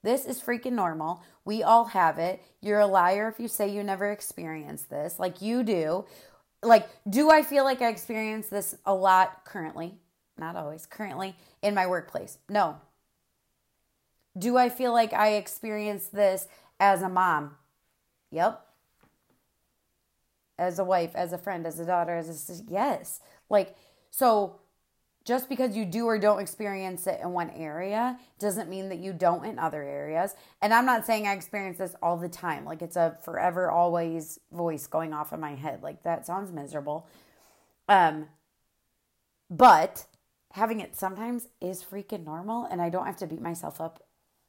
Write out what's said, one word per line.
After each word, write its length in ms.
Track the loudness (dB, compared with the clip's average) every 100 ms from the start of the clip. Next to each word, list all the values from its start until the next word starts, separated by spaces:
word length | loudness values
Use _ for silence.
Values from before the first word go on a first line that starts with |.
this 220 | -2 0 -2
is 160 | -6
freaking 320 | -4 -4 -2
normal. 480 | -2 -2 -2 -4 -6 -10 _ -6
We 180 | 0
all 220 | 6 6 6
have 320 | 4 4 4
it. 240 | -2 -4 -10 _
You're 180 | 0 4
a 80 | 6
liar 400 | 6 6 4 -2
if 100 | -6
you 80 | -6
say 200 | -2 -2
you 140 | -2
never 280 | -4 -2 -4
experienced 800 | -4 -10 -10 -10 -10 -12 -14 -10
this. 300 | -8 -6 -4
Like, 220 | -6 -4
you 220 | -4 -2
do. 420 | 0 0 0 -2 -6 -18 -20 _ _ _
Like, 260 | 8 8 8 -10 -2
do 200 | 4 8
I 120 | 8
feel 220 | 6 4
like 180 | 2 2
I 60 | 0
experience 600 | -2 -6 -6 -4 -6 -6
this 280 | -6 -6 -4 -2
a 80 |
lot 520 | 4 6 6 4 -2 -14
currently? 500 | -10 -10 -10 -12 -14 _ _ _ -12
Not 180 | -10 -8
always. 300 | -10 -12 -14
Currently 480 | -12 -10 -8 -10 -12 _ _
in 120 | -2 0
my 100 | 0
workplace. 520 | -2 -4 -10 -10 -16 -2
No. 280 | 0 0 -2 _ _ _ _ _ _ _ _ _ _ _ _ _ _ _ -6
Do 200 | 2 4
I 120 | 4
feel 220 | 2 2
like 200 | 4 4
I 200 | 4 4
experience 760 | 2 -2 -10 -8 -6 -4 -6 -6
this 400 | 2 2 2 -4 -16 _ 2
as 220 | 4 4
a 80 | 2
mom? 460 | 2 2 2 -2 -14 _ _ _ _ _ _ _
Yep. 280 | 0 0 0 _ _ _ _ _ _ _ _ _ _ _ _ _ _ _ _ _ _ _ -4
As 220 | -2 -2
a 40 |
wife, 280 | 0 0 0 -4
as 180 | -6
a 40 | -6
friend, 280 | -8 -8 -8
as 120 | -8
a 60 | -2
daughter, 300 | 0 0 -4
as 140 | -6
a 40 |
sis-, 300 | -12 -14 -14 -6
yes. 500 | -2 -2 -2 -8 -14 -16 _ 0
Like, 260 | 2 2 -6 _ _ _
so 500 | 0 4 4 0 -6 _ _ _ _ _ _
just 260 | -4 -2 -2
because 260 | -2 -2 -2
you 100 | -4
do 200 | -2 0
or 120 | 2
don't 220 | 4 2
experience 640 | -2 -6 -6 -6 -8 -6 -4
it 140 | -4
in 100 | -4
one 200 | -4 -6
area 640 | -8 -10 -8 -4 -2 -4 -6 -14 -6
doesn't 300 | -4 -4 -6
mean 200 | -8 -8
that 80 | -8
you 160 | -8
don't 320 | 0 2 2 -2
in 140 | -4
other 240 | -4 -4
areas. 500 | -8 -8 -4 -2 -4 -6 -20 -4
And 120 | 2
I'm 120 | 4 4
not 200 | 2 0
saying 220 | -2 -2
I 60 |
experience 440 | -4 -6 -8 -8 -8
this 180 | -10 -4
all 160 | -2 -2
the 100 | -6
time. 360 | -8 -6 -6 -8
Like, 160 | -12
it's 140 | -6 0
a 220 | 0 -2
forever, 480 | -8 -2 0 0 2
always 720 | 2 2 2 -2 -4 -8 -16 _
voice 360 | -6 -4 -4 -6
going 260 | -6 -4
off 180 | -8 -8
in 80 | -8
my 140 | -10
head. 300 | -8 -10 -10
Like, 180 | -12 -8
that 220 | -6 -6 -6
sounds 260 | -8 -8
miserable. 560 | -10 -10 -8 -6 -8 -10 -20 _ _ _ _ _ _ 4
Um, 420 | 6 6 2 -8 _ _ _ _ _ _ _ _ _ _ _ -6
but 580 | 8 10 10 6 -4 -20 _ _ _ _
having 260 | -4 -2 -2
it 160 | -8 -8
sometimes 540 | -8 -6 -8 -8 -10 -10
is 220 | -10 -10
freaking 420 | -12 -14 -10 -12 -10
normal, 400 | -10 -8 -8 -6
and 160 | -4
I 80 | -2
don't 160 | -2 -6
have 120 | -8
to 100 | -10
beat 140 | -8
myself 380 | -8 -8 -10 -8
up 240 | -10 -12 _ _ _ _